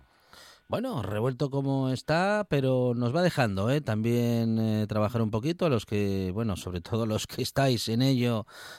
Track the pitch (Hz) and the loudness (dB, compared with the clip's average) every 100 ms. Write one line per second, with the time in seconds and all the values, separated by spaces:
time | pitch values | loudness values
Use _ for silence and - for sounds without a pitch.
0 | - _ _ - - - - 151 262 160 | -20 _ _ -20 -20 -20 -6 -4 -4 -4
1 | 101 104 123 123 143 139 139 135 131 127 | -4 -2 -2 -2 -2 -2 0 0 0 -2
2 | - 160 196 214 202 143 131 127 123 120 | -2 0 2 0 0 0 2 2 2 0
3 | 120 156 180 143 117 95 107 147 139 107 | 0 2 2 2 0 2 2 0 0 0
4 | 113 120 120 117 113 110 110 107 107 107 | 2 2 2 2 2 2 2 0 0 0
5 | 104 117 110 110 139 175 175 117 - 104 | 0 0 0 0 -2 0 2 0 0 -2
6 | 101 95 92 98 113 92 - 90 - 113 | 0 0 -2 -2 -2 -4 -4 -8 -4 -2
7 | 113 107 - - 127 - 135 117 - 113 | 0 -2 -4 -6 -4 0 2 2 0 2
8 | 135 127 120 113 - - - | 2 2 2 -2 -6 -14 -18